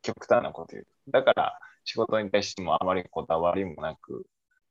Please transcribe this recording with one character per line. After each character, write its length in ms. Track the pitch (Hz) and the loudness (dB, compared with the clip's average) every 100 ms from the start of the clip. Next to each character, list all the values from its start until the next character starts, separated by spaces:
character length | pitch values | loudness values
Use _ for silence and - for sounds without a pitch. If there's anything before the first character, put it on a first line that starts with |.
極 240 | - - - | -8 -4 2
端 160 | 110 | 2
な 100 | - | 2
こ 100 | - | -10
と 60 | 82 | -14
言 80 | - | -16
う 40 | |
と。 60 | - _ - | -18 _ 0
だ 100 | 139 | 2
か 120 | 131 | 4
ら、 240 | - - - - _ | 4 0 -4 -18 _
仕 120 | - - | -8 -2
事 240 | 113 107 | 0 0
に 100 | 101 | 0
対 120 | 101 | 0
し 120 | 98 | -2
て 80 | - | -6
も 200 | 87 80 | 0 0
あ 20 | |
ま 100 | 92 | 2
り 100 | 92 87 | -2 -2
こ 160 | 82 | -8
だ 140 | 76 82 | -2 0
わ 160 | 87 | 2
り 100 | 90 | 0
も 180 | 95 73 | -2 -6
な 120 | 78 78 | -8 -10
く、 300 | - 62 - _ _ _ _ | -12 -12 -14 _ _ _ _